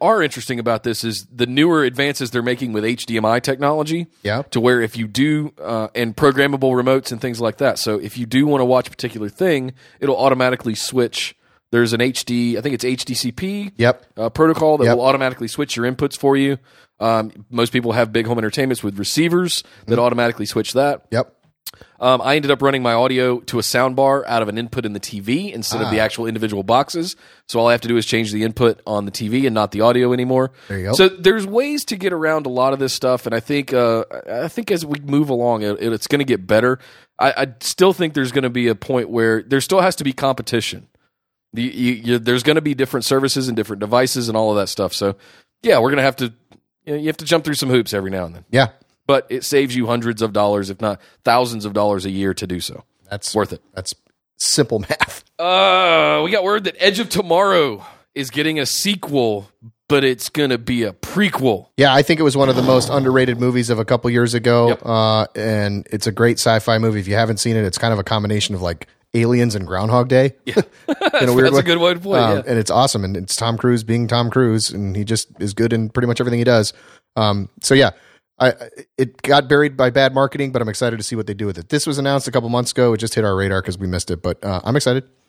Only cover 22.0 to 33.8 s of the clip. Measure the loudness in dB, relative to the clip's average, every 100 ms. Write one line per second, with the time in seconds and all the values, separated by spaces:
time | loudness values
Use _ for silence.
22 | 2 2 2 0 2 2 2 2 0 2
23 | 2 2 0 -2 -4 -4 0 2 2 2
24 | 2 2 0 -2 -2 -4 -6 -6 -6 -8
25 | -10 -10 -4 -4 -4 -8 -6 -4 -2 0
26 | 0 -2 -6 -4 -4 -4 2 2 2 -4
27 | -8 -10 -20 _ -6 0 2 2 2 0
28 | 0 -2 -2 -2 -4 2 0 0 -4 -6
29 | -6 -8 -4 -2 0 0 -2 2 2 4
30 | 2 0 0 0 -2 _ -12 -8 -2 4
31 | 4 4 2 2 0 -2 -2 -4 -6 -6
32 | -4 -2 -2 -2 -2 0 0 2 -2 -2
33 | 0 0 -2 -4 -2 -4 0 2